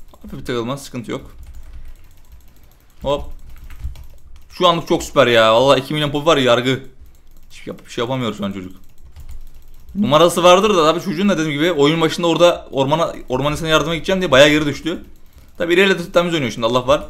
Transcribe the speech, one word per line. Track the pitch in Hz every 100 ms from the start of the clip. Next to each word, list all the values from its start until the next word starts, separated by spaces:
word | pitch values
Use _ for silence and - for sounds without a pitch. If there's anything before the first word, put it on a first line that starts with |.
| - -
Hafif | - 139
bir |
takılma, | 135 123 117 135
sıkıntı | - 127 107
yok. | 127 - - - - - - - - - - - - - - - - _ -
Hop. | 135 143 - - - - - - - - - - - - -
Şu | - 180
anlık | 170 -
çok | 165
süper | - 151 123
ya. | 117 113
Vallahi | 113 135 131
iki | 131
milyon | 151 147
pop | 147 147
var | 151
ya, |
yargı. | 127 120 127 131 - - - - - - -
Hiç | - -
yap-, | - -
bir |
şey | -
yapamıyor | 120 131 120
şu | 101
an | 101
çocuk. | 98 90 - - - - - - - - - - - -
Numarası | 95 110 147 175 175
vardır | 175 185 214 196
da | 156
tabii | 165
çocuğun | 175 156 202
da | 175
dediğim | 160 143
gibi | 165
oyun | 160 143 165
başında | 160 - 170
orada | 160 175 156 -
ormana, | 131 135 156 165 - -
orman | 127 143
insanına | 147 160
yardıma | 156 147
gideceğim | 165 143 190
diye | 185
bayağı | 131 151
geri | 151 151
düştü. | 127 156 196 - - - - - -
Tabii | 175
ileriyle | 175 196 180
de | 170
temiz | 175 175
oynuyor | 165 127
şimdi, | 107 117
Allah | 123 120
var. | 147 -